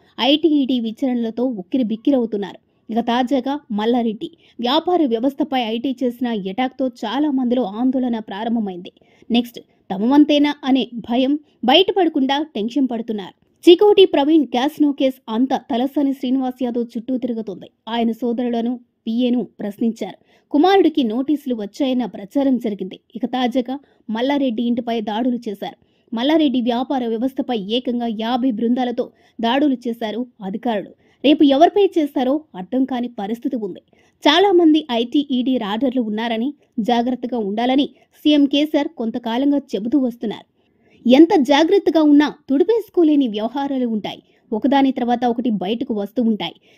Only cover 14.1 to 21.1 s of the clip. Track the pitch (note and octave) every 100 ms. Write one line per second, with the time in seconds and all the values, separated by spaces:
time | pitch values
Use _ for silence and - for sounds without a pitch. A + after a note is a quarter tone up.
14.1 | D#4 C#4 D#4+ B3 A#3+ C#4 - D4 C#4 C4
15.1 | C4 - A3 C4 A#3 - A#3 C4+ D4+ C#4
16.1 | C4+ B3+ C4 B3+ B3+ B3 A#3+ A#3 A#3 A3+
17.1 | B3+ B3 A3+ A3 F3+ - _ - A#3 A#3
18.1 | A3+ A#3+ A#3 B3 A#3 A#3 B3 - _ A3
19.1 | A3+ B3 B3 F#3 - G#3 - A3+ A3 F#3+
20.1 | - _ _ _ C#4+ F4+ G4 D#4+ D#4 A#3